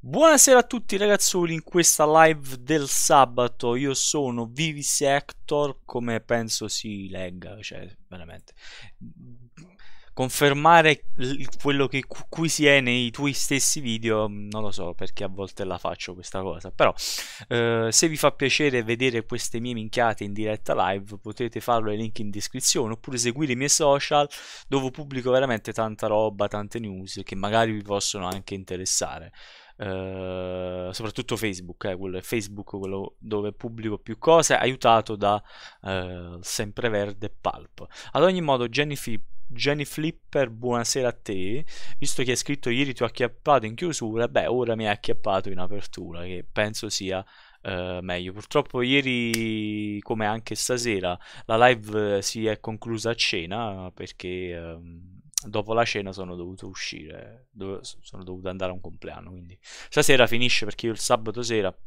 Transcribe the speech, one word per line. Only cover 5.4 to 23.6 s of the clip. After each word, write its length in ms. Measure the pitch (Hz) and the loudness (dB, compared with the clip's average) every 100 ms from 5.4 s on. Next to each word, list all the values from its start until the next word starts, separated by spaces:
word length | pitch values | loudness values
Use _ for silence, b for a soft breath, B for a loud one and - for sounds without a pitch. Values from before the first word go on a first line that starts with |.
| - 147 143 131 | -2 0 0 -4
come 360 | - 123 120 110 | -6 -4 -2 -4
penso 480 | - 117 110 - 107 | 0 -2 -2 -6 -6
si 400 | - 113 101 98 | -6 -6 -10 -10
legga, 520 | 98 92 90 85 101 | -8 -8 -10 -14 -14
cioè 320 | 104 98 95 - - | -14 -12 -14 -16 -18
veramente 480 | 90 87 92 - - B B B - - - 123 123 120 - 175 - b b b - | -16 -16 -18 -20 -20 B B B -16 -18 -16 -18 -18 -20 -20 -20 -16 b b b -4
confermare 920 | 131 - 143 143 156 170 156 147 - - | -4 2 4 6 8 8 8 4 4 4
l-, 280 | 127 147 - - | 4 2 2 2
quello 280 | 143 139 135 | 2 4 2
che 180 | 139 - | 0 -4
cu-, 180 | - - | -8 -6
cui 180 | - 165 | -2 0
si 160 | - | 4
è 160 | 147 139 | 6 6
nei 300 | 127 123 120 | 6 0 0
tuoi 240 | 120 143 | -2 -2
stessi 460 | 131 - 139 - - | 0 0 2 2 0
video, 460 | 131 110 113 107 107 | -2 -2 2 2 0
mm, 180 | 101 104 | -4 -6
non 140 | 107 | 0
lo 80 | 107 | 2
so 240 | 98 87 | 2 0
perché 300 | 87 98 - | 0 0 2
a 40 | 98 | -2
volte 340 | 95 95 - | -4 -8 -6
la 120 | 95 87 | -6 -4
faccio 380 | 85 87 - | -6 -6 -10
questa 260 | 90 87 95 | -12 -8 -6
cosa, 300 | 95 82 95 | -6 -8 -8
però, 240 | - 131 - B B B B - | 2 2 2 B B B B -4
eh, 400 | 120 117 117 113 | 0 2 2 2
se 180 | 110 165 | 4 2
vi 80 | 151 | 4
fa 160 | 147 | 2
piacere 500 | - 131 - 147 123 | 2 0 2 2 2
vedere 440 | 110 117 127 117 - | 0 0 0 0 -4
queste 340 | 120 - 117 | -6 -4 -4
mie 140 | 120 | -4
minchiate 500 | 120 110 - 117 104 | -6 -4 0 0 0
in 80 | 104 | -4
diretta 420 | 101 107 107 - 131 101 | -4 -2 -2 0 2 2
live 300 | 98 101 101 | 0 -6 -12
potete 420 | 107 107 120 123 | -12 -6 -6 -4
farlo 300 | 117 117 104 | 0 2 2
ai 80 | 104 | -2
link 200 | 113 - | -2 -2
in 100 | 104 | -2
descrizione, 640 | 101 - 131 - - 110 | -4 -6 -2 0 2 0
oppure 240 | 113 - 127 | -6 -6 -2
seguire 340 | 120 120 156 | -2 0 -2
i 40 | |
miei 120 | 123 | 0